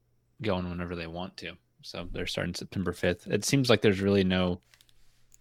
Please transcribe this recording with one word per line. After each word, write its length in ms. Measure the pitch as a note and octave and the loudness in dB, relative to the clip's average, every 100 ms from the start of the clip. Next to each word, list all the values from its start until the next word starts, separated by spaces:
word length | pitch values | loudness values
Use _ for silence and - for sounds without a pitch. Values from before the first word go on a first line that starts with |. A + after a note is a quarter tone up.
| _ _ _ _ | _ _ _ _
going 260 | G#2+ F2+ F2+ | -2 -2 -2
whenever 260 | F2 F2 F2 | -6 -6 -6
they 120 | E2 | -8
want 280 | F2 F2+ - | -8 -10 -10
to. 160 | E2+ F2 _ _ | -14 -14 _ _
So 260 | - - F2 | -14 -12 -8
they're 160 | F#2+ F2+ | -6 -6
starting 260 | - F2+ | -4 -4
September 400 | - - G2+ F#2 | -6 -8 -4 -4
fifth. 320 | - F2+ F2+ - | 0 0 0 -2
It 200 | G#2 - | -2 2
seems 220 | C#3 B2 | 2 6
like 140 | A2 | 6
there's 180 | A2+ F#2+ | 6 4
really 240 | G2 G2+ | 4 4
no 380 | F#2 F#2 F2+ F2 - _ _ _ - _ _ - | 4 2 2 -2 -8 _ _ _ -20 _ _ -4